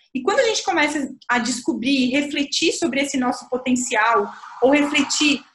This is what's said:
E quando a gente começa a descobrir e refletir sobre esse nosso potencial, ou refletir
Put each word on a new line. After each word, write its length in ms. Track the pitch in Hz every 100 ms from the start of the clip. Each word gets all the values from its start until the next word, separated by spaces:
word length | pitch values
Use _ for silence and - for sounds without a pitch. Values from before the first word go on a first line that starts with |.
| _
E 100 | 247
quando 180 | 247 508
a 40 |
gente 200 | 466 427
começa 440 | - 339 294 302 254 - -
a 100 | 240
descobrir 680 | 220 - - 233 240 269 247
e 40 |
refletir 600 | 277 294 302 277 - 320
sobre 280 | - 320 277
esse 160 | 277 269
nosso 320 | 247 - -
potencial, 800 | 247 262 247 - 220 226 226 202 - - -
ou 120 | 254
refletir 680 | 285 285 294 - - 294 262 -